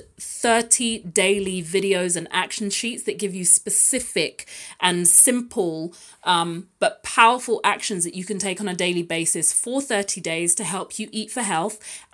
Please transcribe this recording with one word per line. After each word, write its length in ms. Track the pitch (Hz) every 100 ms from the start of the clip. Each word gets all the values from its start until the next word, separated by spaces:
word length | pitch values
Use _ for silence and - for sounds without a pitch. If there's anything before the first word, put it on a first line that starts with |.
| - -
thirty 840 | - - 233 226 233 - 233 226
daily 600 | 175 196 190 208 190 185
videos 560 | 160 190 196 185 180 175
and 120 | 165
action 400 | 185 - - 202
sheets 320 | - 233 -
that 160 | - 185
give 160 | 202
you 100 | 185
specific 1040 | 175 - 202 - - 254 - 185 151 - - - - -
and 280 | 180 175 170
simple, 840 | - - 247 240 226 175 160 170 - - -
um, 460 | - 175 170 170 185 _
but 240 | 180 -
powerful 580 | - - 226 247 247 214
actions 400 | 202 - - 185
that 100 | 170
you 100 | 185
can 140 | 180 196
take 220 | 196 185
on 80 | 202
a 60 |
daily 280 | 180 175 175
basis 500 | 170 165 160 170 160
for 300 | - 240 269
thirty 380 | 277 208 202 190
days 340 | 165 165 175
to 80 | 180
help 380 | 170 190 - -
you 80 | 214
eat 220 | 220 214
for 100 | 254
health 380 | 208 160 202 - - - -